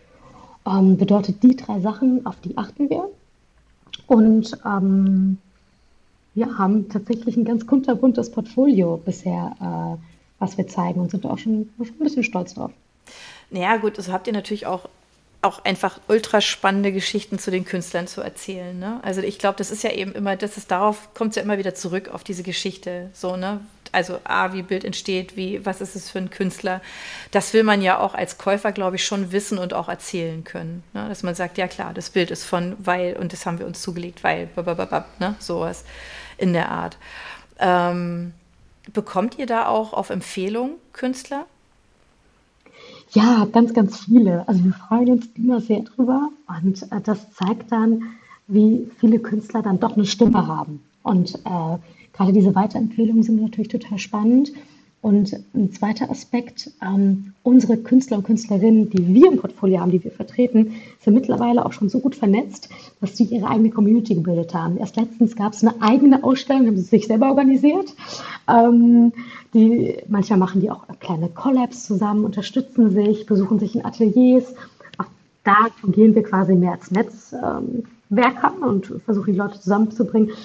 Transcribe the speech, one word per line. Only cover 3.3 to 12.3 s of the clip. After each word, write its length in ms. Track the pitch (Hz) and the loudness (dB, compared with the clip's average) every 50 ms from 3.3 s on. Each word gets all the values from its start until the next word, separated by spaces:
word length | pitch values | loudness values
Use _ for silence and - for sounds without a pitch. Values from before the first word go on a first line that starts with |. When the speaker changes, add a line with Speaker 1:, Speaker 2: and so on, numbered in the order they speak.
| _ _ _ _ _ _ _ _ _ _ _ _ - - _ | _ _ _ _ _ _ _ _ _ _ _ _ -20 -20 _
Speaker 1:
Und, 500 | _ - 233 220 220 220 220 220 - - - - | _ 6 6 6 6 4 4 2 -2 -8 -10 -8
ähm, 720 | - 202 196 185 196 190 196 196 190 190 190 190 190 190 190 _ _ _ _ _ _ _ _ _ _ _ _ _ _ _ _ _ _ _ | -6 -4 -2 0 2 2 2 2 2 2 2 0 0 -2 -4 _ _ _ _ _ _ _ _ _ _ _ _ _ _ _ _ _ _ _
ja, 220 | 208 233 - - | -6 -6 -4 -2
haben 320 | - 190 185 208 220 196 - | -2 0 0 0 0 -2 -2
tatsächlich 480 | - 208 196 - 240 226 - 240 226 | -6 -8 -4 -4 -6 -4 -4 -4 -2
ein 80 | 240 226 | -2 -2
ganz 220 | 220 240 226 - | -2 -2 -4 -2
kunterbuntes 640 | - 277 269 262 - 247 - - 262 226 240 226 233 | 0 0 0 2 0 -2 2 2 2 2 2 -4 -4
Portfolio 680 | - 226 220 - - - 269 285 269 190 180 170 165 165 165 | -6 -8 -8 -6 0 2 2 4 4 4 2 0 -2 -4 -6
bisher, 500 | 196 175 - - 185 175 175 175 - - - | -8 -8 -6 -6 -6 -4 -4 -6 -8 -10 -10
äh, 420 | 185 - 170 165 165 170 165 165 - - - _ _ _ _ _ | -10 -8 -6 -6 -6 -8 -8 -12 -14 -20 -20 _ _ _ _ _
was 180 | 196 190 - | -8 -6 -4
wir 100 | - 180 | -6 -6
zeigen 340 | - - 190 175 175 175 180 | -6 -4 -6 -6 -4 -4 -4
und 100 | 180 170 | -4 -4
sind 160 | - 190 - | -4 -6 -6
auch 120 | - - 190 | -6 -8 -6
schon, 300 | - 226 220 214 214 - _ | -4 -4 -4 -4 -4 -8 _
schon 100 | - 233 - | -12 -12 -12
ein 100 | - - 311 | -8 -4 -4
bisschen 200 | 294 - 254 214 | -4 -2 -2 -4
stolz 300 | - | -2